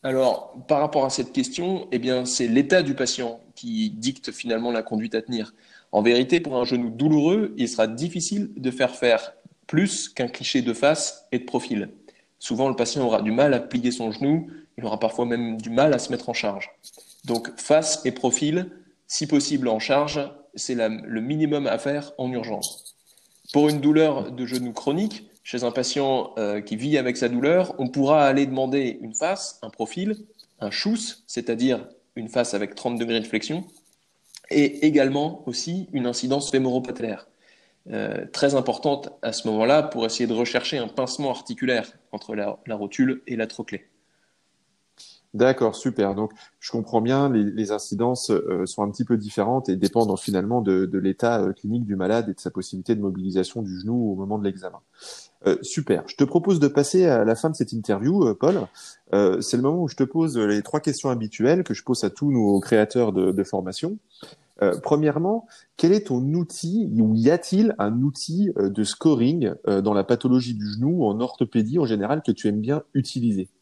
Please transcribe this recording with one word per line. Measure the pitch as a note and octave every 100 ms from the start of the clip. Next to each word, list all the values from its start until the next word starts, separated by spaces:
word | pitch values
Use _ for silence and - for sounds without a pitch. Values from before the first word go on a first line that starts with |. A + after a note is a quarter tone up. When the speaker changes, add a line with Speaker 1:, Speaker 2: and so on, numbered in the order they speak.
Speaker 1:
Alors, | C3+ C3 B2+ F#2+ - - -
par | D3
rapport | D3 D3+
à | C3+
cette | C3+ B2
question, | - B2 - F3 F#3+ -
eh | B2
bien, | B2 B2+
c'est | B2 - A#2+
l'état | A#2+ C#3 F#3
du | D3
patient | C3 B2+ - A#2+ A#2 _
qui | - A#2+ A2 A2
dicte | G#2+ A#2+ C3 -
finalement | - A#2+ A2+ A#2+
la | A#2
conduite | A2 G#2+ A2+
à | A2+
tenir. | A2+ A#2+ G#2+ _ _ - _
En | G#2
vérité, | A2 A#2+ C3 E3+
pour | D#3+ B2+
un |
genou | B2 B2+ A#2+
douloureux, | A2+ D3 D3+ D3+ G3+ G3 -
il | A#2
sera | - A2
difficile | A#2 E3+ F3 - G3+ G3+ -
de | B2+
faire | B2 B2+
faire | - B2 A2+ - - - _ -
plus | D3+ G3 - -
qu'un | - B2
cliché | - - C3+
de | A#2+
face | A2+ C#3+ D#3 - - _
et | B2
de |
profil. | B2 B2+ - G#2+ - - - _ _ _
Souvent, | - A2+ C3+
le |
patient | A2+ A#2 C#3+ B2
aura | A2
du | G#2+
mal | A#2 C#3+
à | B2+
plier | - B2+ A#2+
son | A#2+ A2+
genou, | G#2 C#3 D#3+ D#3+ - - -
il |
aura | A#2 G#2+
parfois | A2+ - A#2+
même | A#2 A#2 A2+
du | A2
mal | A#2 D3+
à | B2+
se | -
mettre | B2 -
en |
charge. | A#2 A2 G2 - _ - - - -
Donc, | - A#2 - -
face | - D3+ - - C3
et |
profil, | B2 B2+ - D3+ E3 F3+ - _ _ _
si | - D3+
possible | D3 C#3 D3 B2
en | A2
charge, | - C#3 D3 D3+ C#3 - -
c'est | - -
la, | B2 A2
le | A2 A2 A2+
minimum | A#2 D#3 D#3 D3 C3+
à | A2+
faire | C#3 C#3+ C#3+ -
en | B2+
urgence. | B2 A2+ G2+ G#2 - - _ _ _ _ _ -
Pour | D3 D3+
une | D3+
douleur | C#3+ D#3 D#3 C3+ A#2
de | B2 B2
genou | B2+ B2
chronique, | A2+ - D#3 G#3+ - - _ -
chez | B2
un | A#2+
patient, | B2 B2+ C#3+ C3+ C3 - -
euh, | G#2 G#2
qui | G2+ G#2+
vit | C#3 D3
avec | B2+ B2
sa | A#2+
douleur, | A#2+ C#3 F3+ F#3 -
on | B2+
pourra | C#3 C3+ D3+
aller | C#3+ C3+ C3+
demander | C3 C3 C#3 B2+ -
une | A#2
face, | A2 D#3 F#3+ - -
un | A2
profil, | - A2 - G3 G#3+ - _ _ _
un | G#2
schuss, | - G#3 A3 - - _
c'est-à-dire | - - A2+ B2+ A#2 - - _
une | - A2
face | C3 A#2
avec | G2+ G2+ -
trente | B2+ A#2+
degrés | A#2 A#2
de | A2+
flexion, | A2 - D#3+ - _ _ _ _ _ _ - -
et | D3 C#3+ C#3+ D3+
également | D3 C3+ C#3 D3+ - -
aussi | A#2+ - F3+ F3+
une | C#3+ B2
incidence | A#2+ B2+ C#3 C#3
fémoro-patellaire, | C3+ C3 B2+ B2 - A2+ G2 - _ _ _ _ _ -
euh, | A2 G#2 G#2 -
très | - C#3+
importante | C#3 B2 A2+ D3+ C#3 - -
à | A#2
ce | A2 A2+
moment-là | G#2+ A2+ D3
pour | D3 B2 A2+
essayer | - A#2+
de |
rechercher | A2+ A#2+ B2+ - C#3+
un | A2+
pincement | - B2+ - C#3+
articulaire | B2 - A#2 B2+ A#2+ G#2 _ _
entre | G#2 - G#2+
la, | G2+ - -
la | G#2+
rotule | G2+ - C3 C3 -
et |
la | A#2 A2
trochlée. | - A2+ G2 _ _ _ _ _ _ _ _ _ _ _ _ - - _
Speaker 2:
D'accord, | G#2 B2+ C3 A2+ -
super. | C3 A2+ G2+ G2
Donc, | G#2+ - - _
je | -
comprends | A#2 G#2+ A#2
bien, | A2+ C3+ C#3+
les, | A#2
les | G#2 G2 G#2
incidences, | G#2+ - G#2 A#2 B2+ -
euh, | G#2 - F2+ F#2
sont | -
un | G2+
petit | G2+
peu | A#2+ A2+
différentes | G#2 - G#2 C3 B2+
et | F#2+
dépendent | G2 A#2 A2 F#2
finalement | - G2 G2 B2
de, | G2+ F#2 F#2
de | G2
l'état, | F#2+ F#2 A#2 A#2
euh, | G2
clinique | G2 G#2 A#2 A2
du |
malade | G2 F#2 A2+ G#2+
et |
de | F#2
sa | F2+
possibilité | F#2 F#2 F#2 F#2 A2
de |
mobilisation | G2+ F#2 F#2 F#2 F#2 A#2+
du | G2+ F#2
genou | G2+ B2 A2+
au | F#2+
moment | G2 G#2+
de |
l'examen. | G2+ F#2 F#2 - _ _ - - - _ G2
Euh, | -
super. | - - C#3 F2+ -
Je | -
te |
propose | C#3 F3 E3+ F3+
de | C#3+
passer | C#3+ C#3+ F#3 F3
à | A#2+
la | A2 A2+
fin | D#3+
de |
cette | D#3 -
interview, | A#2 G#2+ G2 B2 G3 C#3
euh, |
Paul. | G2+ D3 F#3+ G2 - - - _
Euh, | G2+ G2 F#2
c'est | - A#2+
le |
moment | C3+ E3+
où | E3
je |
te | -
pose | C3 E3 D#3+ A#2+
les | G#2 G#2
trois | G#2 D3+
questions | D3+ C#3 C#3
habituelles | A#2+ G#2+ - A#2+ F3
que | F3+
je | A2
pose | - B2
à | G2+
tous | - C#3+
nos | C3 G#2 G2
créateurs | - A2 G#2+ B2 A#2
de, | F#2+ F#2+
de | G2
formation. | G2 F#2+ F#2 F2+ D#3+ G#3+ _ _ - - _ -
Euh, | G2+ -
premièrement, | - D3+ D3+ C#3+ F3 A3+ - - _ -
quel | E3
est | G#3 G#3
ton | B2 C3+
outil | E3 E3+ - E3 G#3 G#3 A2
ou | A2
y | A2 A#2
a-t-il | E3+ - F#3+ A3+ -
un | G2+ A#2
outil, | C#3 C3+ - E3 G3+ -
euh, | G2
de | G2+
scoring, | G#2 - D#3+ C3+ A#2+ E3 A2+ - -
euh, | G2
dans | G2+
la | G#2
pathologie | F#2+ A#2+ C3 B2+ B2
du | A2 G#2
genou | G#2 C3 F3
ou | A2+
en | G#2+
orthopédie | B2 - A#2 A#2 G#2+ D#3+
en | C3+
général | G#2+ G2+ D3+
que | C#3
tu | G#2 G#2+
aimes | G#2
bien | A2 D3 -
utiliser ? | C#3 B2+ C3+ A#2 G2+ F#2 _